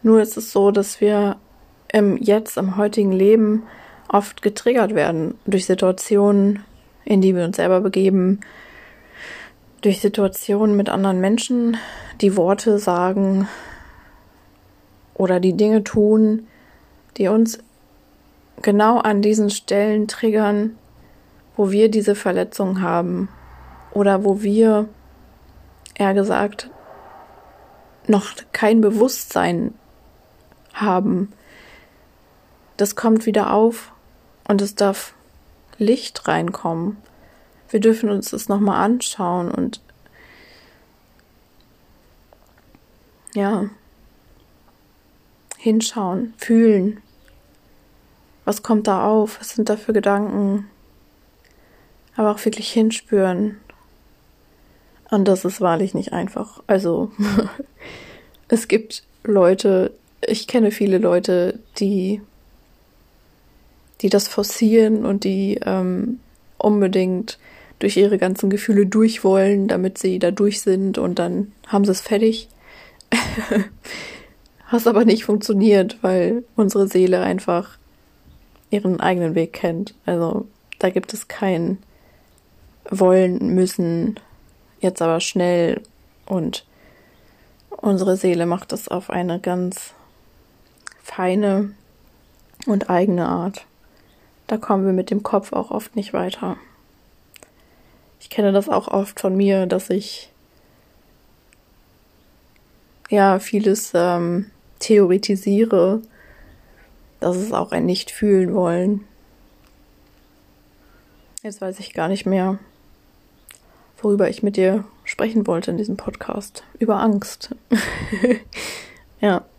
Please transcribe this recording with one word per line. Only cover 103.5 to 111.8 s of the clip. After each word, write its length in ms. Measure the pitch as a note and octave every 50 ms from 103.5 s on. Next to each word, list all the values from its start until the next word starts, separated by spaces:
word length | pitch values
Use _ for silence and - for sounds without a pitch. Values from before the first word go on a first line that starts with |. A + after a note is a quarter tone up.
| - G3+ G#3+ G#3 F#3+ - - -
ähm, 580 | - F3 F3 F3+ F3 F3 F3 E3+ F3 F3+ G3 - _ _ _ _ - _
theoretisiere. 1200 | - - A3 G#3 G3+ F3 F#3 G3 - - G3+ F#3 - G3 G3 G3+ A3+ A3+ G#3+ F#3 E3+ F#3 G3+ A3 A3+ - _ _ - - - - - - - _ _ _ _ _ - _ _ _ _ _ _ _
Das 160 | - F3 F3+
ist 160 | F3+ G3+ A3
auch 200 | - - - -
ein 120 | - E3+ E3
Nicht-Fühlen-Wollen. 1200 | F3+ F3+ - - - - - G#3+ G#3 G3 F#3+ F#3 F3 F#3+ G3+ F3+ E3+ E3+ F3 F3+ G3 G#3 G3+ G#3 _ _ _ _ _ _ _ _ _ _ _ _ _ _ _ _ _ _ _ _ _ _ _ _ _ _ _ _ _ _ _ _ _ _ _ _ _ _ _ _ _ _ _ _ _ _ -
Jetzt 180 | - G#3+ G3+ -
weiß 180 | G3 F#3+ F#3+ -